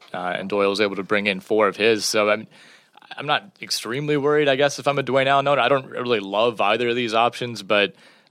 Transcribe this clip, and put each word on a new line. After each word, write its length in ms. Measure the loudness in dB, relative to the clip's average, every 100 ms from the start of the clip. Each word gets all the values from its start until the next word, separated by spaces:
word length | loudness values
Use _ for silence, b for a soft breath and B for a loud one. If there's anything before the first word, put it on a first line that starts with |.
| -14
uh, 220 | -8 -6 -6
and 100 | -2
Doyle 220 | 0 0
was 100 | 2
able 140 | 0
to 80 | -2
bring 240 | -2 -2 0
in 140 | -4
four 260 | -2 2 2
of 100 | 2
his. 280 | 2 2
So 260 | 0 0 2
I'm, 160 | 0 -4 B B B B B -18 -12
I'm 100 | -4
not 240 | -4 -4 _
extremely 560 | -10 -8 -6 -4 -2 0
worried, 300 | 2 2 2
I 60 |
guess, 240 | 2 0 0
if 80 | -2
I'm 140 | -2
a 20 |
Dwayne 240 | 0 0 2
Allen 220 | 2 2
owner. 120 | 2
I 60 | 2
don't 180 | 0 -2
really 320 | -8 -2 -2
love 400 | 0 0 0 2
either 280 | 0 2 0
of 40 |
these 200 | -2 0
options, 500 | 2 2 0 -8 -10
but, 320 | 0 2 2 -4 b b b